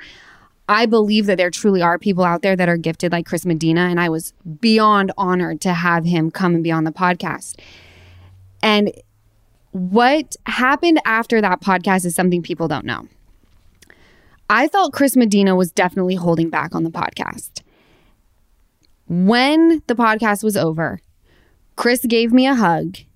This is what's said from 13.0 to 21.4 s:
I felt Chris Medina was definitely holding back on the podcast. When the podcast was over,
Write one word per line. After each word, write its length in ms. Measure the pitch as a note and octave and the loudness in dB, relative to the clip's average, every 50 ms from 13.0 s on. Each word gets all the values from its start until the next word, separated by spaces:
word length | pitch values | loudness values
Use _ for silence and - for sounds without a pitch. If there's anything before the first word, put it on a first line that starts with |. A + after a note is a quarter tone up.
| - - _ _ _ _ _ _ _ _ _ _ _ _ _ _ _ - - _ _ _ _ _ _ _ _ _ _ - | -12 -16 _ _ _ _ _ _ _ _ _ _ _ _ _ _ _ -20 -20 _ _ _ _ _ _ _ _ _ _ 0
I 200 | G#3 A3+ C4+ D#4+ | 0 2 2 2
felt 240 | - G4+ F#4 D4+ | 2 0 0 0
Chris 240 | - - C#4 C4+ - | 0 0 0 2 4
Medina 400 | B3+ A#3+ A3 G3+ G3+ G3 G3 F#3 | 2 2 4 4 4 4 4 4
was 160 | F#3 F#3 F3 | 2 0 0
definitely 420 | - - F#3 F3 - G3 F#3 F3+ F#3 | 0 0 0 0 0 -2 -2 -2 -2
holding 360 | F#3 F3 F3 E3 D#3+ E3 E3 | -2 0 0 0 0 0 -2
back 220 | E3 D#3+ - - - | -2 -4 -6 -4 -4
on 100 | E3+ E3 | -4 -4
the 60 | E3 | -4
podcast. 720 | E3 F3 - - - - - - - - - - - - - _ _ _ _ _ _ _ _ _ _ _ _ _ _ _ _ _ _ _ _ _ _ _ _ _ _ _ _ - | -4 -6 -8 -8 -8 -8 -10 -10 -10 -12 -16 -18 -18 -20 -20 _ _ _ _ _ _ _ _ _ _ _ _ _ _ _ _ _ _ _ _ _ _ _ _ _ _ _ _ -6
When 760 | E3 F3 F#3 F#3+ A#3 A#3+ B3+ C#4 D4+ D#4+ E4 E4 E4 D4+ - - | -2 0 2 2 4 4 2 2 4 4 4 4 4 2 0 -2
the 60 | A#3+ | -2
podcast 480 | A3 A#3+ A3 A3 A3 A#3+ A3 G#3 G3 - | 0 0 0 0 0 0 0 0 0 -2
was 120 | G#3+ G3 | -2 0
over, 440 | G3+ D#3+ E3 D#3+ D#3+ E3 C3+ - E3+ _ _ _ _ _ _ _ _ | 0 -2 -2 -2 -4 -4 -6 -6 -10 _ _ _ _ _ _ _ _